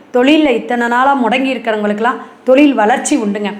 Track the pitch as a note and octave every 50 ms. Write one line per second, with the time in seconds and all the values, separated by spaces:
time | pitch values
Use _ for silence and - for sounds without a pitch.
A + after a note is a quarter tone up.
0 | - _ - B3 B3 C4+ D#4 D#4 D#4 C#4+ A#3 A3 G#3+ - B3 A#3+ A#3+ A#3 A#3+ B3
1 | C4 C#4 C#4 C4 A#3+ G#3+ G#3+ C4 C4+ C4+ C4 A3+ - A#3 G#3+ G#3+ G#3 G#3 G#3 G#3+
2 | A3+ A#3+ C4 C4+ - - - - - B3 C4 C4+ D4+ C#4+ C4 A3 G#3+ G#3+ B3+ C4
3 | C4 - D4+ C4 A3 G3+ G3+ G#3+ G#3 G3 G#3